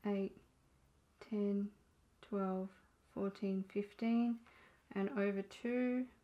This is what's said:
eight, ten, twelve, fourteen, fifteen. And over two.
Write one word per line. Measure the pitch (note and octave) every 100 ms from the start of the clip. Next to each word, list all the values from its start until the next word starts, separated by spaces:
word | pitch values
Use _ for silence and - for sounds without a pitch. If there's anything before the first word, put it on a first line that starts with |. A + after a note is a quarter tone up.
| G#3
eight, | G3+ F#3+ - - _ _ _ - _ _ _ -
ten, | G#3+ G3+ G3+ G3+ - - _ _ _
twelve, | - G3+ F#3+ F#3 F#3+ - - _ _
fourteen, | - G3 G3 G3 F#3+ F#3+
fifteen. | G3+ G3+ - A3+ A#3 A#3+ A#3 - - - - _
And | G3+ G3 C4
over | G3+ G3
two. | G3 - A#3+ B3 B3+ B3+ B3+ -